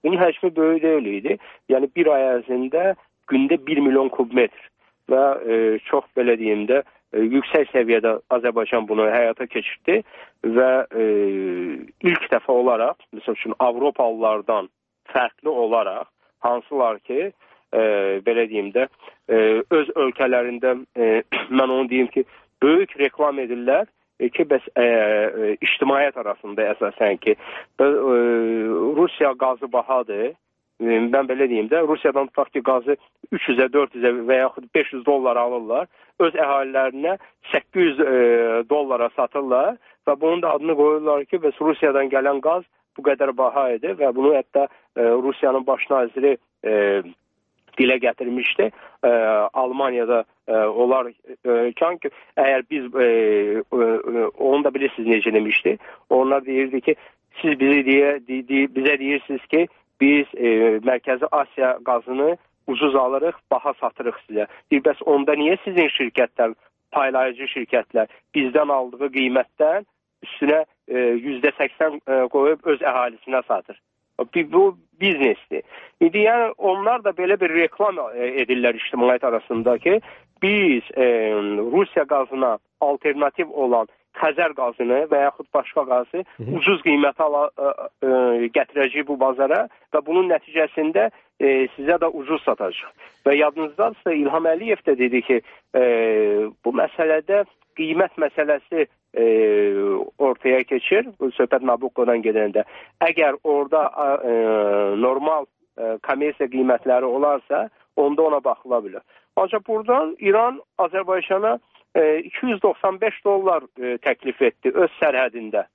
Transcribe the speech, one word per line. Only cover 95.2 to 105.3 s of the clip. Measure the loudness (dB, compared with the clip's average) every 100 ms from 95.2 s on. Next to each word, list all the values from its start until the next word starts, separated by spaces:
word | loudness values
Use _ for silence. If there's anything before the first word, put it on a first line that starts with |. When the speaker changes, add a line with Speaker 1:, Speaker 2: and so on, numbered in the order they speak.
Speaker 1:
ki, | 0 -2 -2 -20 _ 2
e, | 2 2 2 2 2 0 -2 -4 -4
bu |
məsələdə | -2 -2 -2 0 0 0 -2 -2 _ _ -8
qiymət | -4 0 -2 -2
məsələsi, | -4 -2 -2 -2 _ -4 -4 _ _
e, | 0 2 4 4 2 2 0 -2 -2 -6 -2
ortaya | -2 0 0 0
keçir, | 0 -4 0 0 -2 -6
bu | -6 -2
söhbət | 0 0 0
Nabucco'dan | -2 -4 -2 0 0 0
gedəndə. | 0 0 -2 -4 -12 -20 _
Əgər | -2 2 0 0
orada, | -2 -2 0 0 0
a, | -2 -2 -2
e, | 0 0 2 2 2 0 0 0
normal, | 0 0 -2